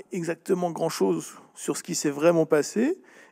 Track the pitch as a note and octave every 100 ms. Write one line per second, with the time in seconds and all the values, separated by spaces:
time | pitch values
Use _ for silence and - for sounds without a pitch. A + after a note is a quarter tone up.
0 | - F#3+ E3 E3 - F#3 F3 D#3 E3 -
1 | F#3+ D#3+ - - - - - C#3+ - E3
2 | D3+ C#3+ E3 E3 D#3 D3+ C#3 G#3 C4 F#4+
3 | - - -